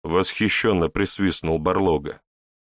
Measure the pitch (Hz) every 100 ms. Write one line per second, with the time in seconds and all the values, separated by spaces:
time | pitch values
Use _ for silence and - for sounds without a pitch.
0 | 80 87 95 - 107 - 110 95 80 -
1 | 98 - 98 - 80 80 82 92 95 76
2 | 71 - _ _ _ _ _